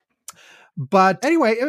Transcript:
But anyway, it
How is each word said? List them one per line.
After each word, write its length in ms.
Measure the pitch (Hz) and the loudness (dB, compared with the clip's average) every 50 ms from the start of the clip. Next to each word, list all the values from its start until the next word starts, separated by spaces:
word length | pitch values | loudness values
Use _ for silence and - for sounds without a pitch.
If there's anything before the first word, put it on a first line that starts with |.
| _ _ _ _ _ - - _ _ - - _ _ _ _ | _ _ _ _ _ -20 -20 _ _ -20 -20 _ _ _ _
But 480 | - 131 - - 190 185 190 190 190 - | -12 -6 -2 2 2 2 2 2 0 -2
anyway, 280 | 285 339 330 277 220 | -2 0 0 0 0
it 160 | 226 226 254 | 0 -2 -4